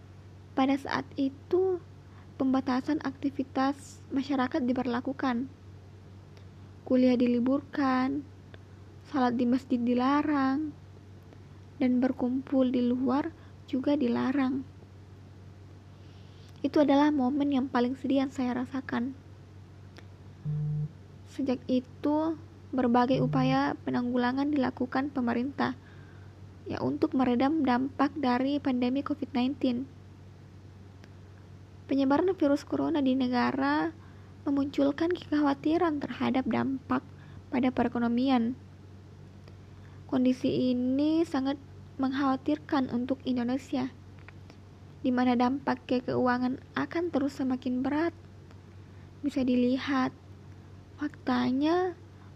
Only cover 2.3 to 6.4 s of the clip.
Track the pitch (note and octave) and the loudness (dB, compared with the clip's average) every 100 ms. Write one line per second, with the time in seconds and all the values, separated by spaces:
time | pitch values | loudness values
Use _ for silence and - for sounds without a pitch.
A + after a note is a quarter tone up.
2.3 | - C4+ C4 C4 B3+ C#4+ D4 C#4 - C#4 | -2 2 2 2 0 0 -2 -2 -4 -4
3.3 | - B3+ C4 C4+ C#4+ - - - C4+ C4 | -2 -4 0 0 0 -8 -18 -4 -2 0
4.3 | C4+ B3+ D#4+ B3 B3+ B3 A#3+ C4 C4+ C4+ | 0 2 0 0 0 0 -2 -2 -2 0
5.3 | A#3 C4+ - - - - - - - - | 0 -4 -10 -20 -20 -20 -20 -20 -20 -20
6.3 | - | -20